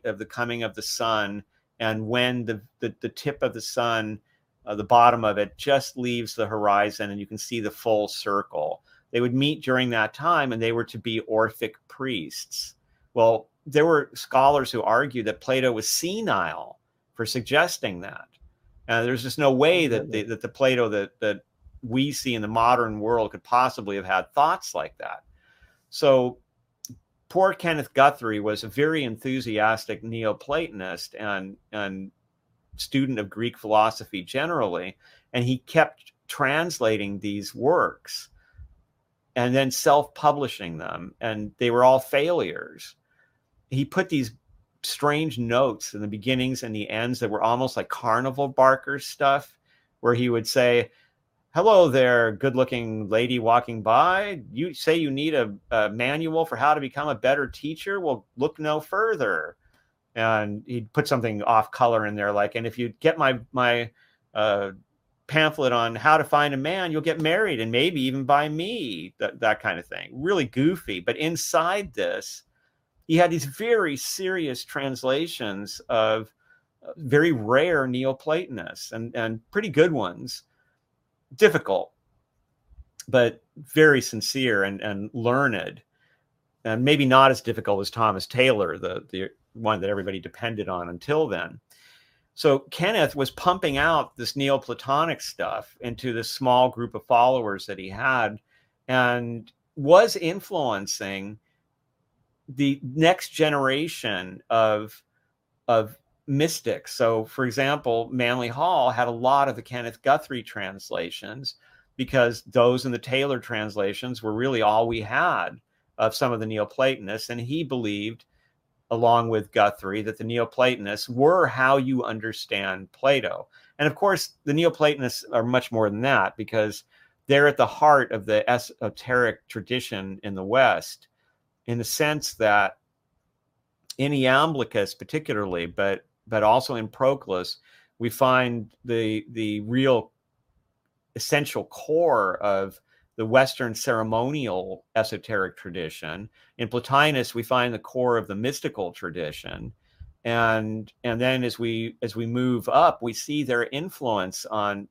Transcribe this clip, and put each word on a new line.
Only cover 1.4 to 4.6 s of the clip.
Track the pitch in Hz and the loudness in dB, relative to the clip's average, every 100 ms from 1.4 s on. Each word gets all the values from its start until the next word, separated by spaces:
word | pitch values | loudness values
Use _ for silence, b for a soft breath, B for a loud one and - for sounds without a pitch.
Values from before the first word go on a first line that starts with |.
| - _ _ - | -12 _ _ -6
and | 113 110 110 | -4 -4 -2
when | 123 123 123 | 0 0 -2
the, | 113 107 107 - | -6 -8 -10 -8
the, | 120 - | -8 -8
the | 113 | -12
tip | - 147 - | -8 -8 -4
of | 127 | -4
the | 110 | -6
sun, | - - 117 113 107 107 _ _ _ _ | -8 -2 0 0 -4 -8 _ _ _ _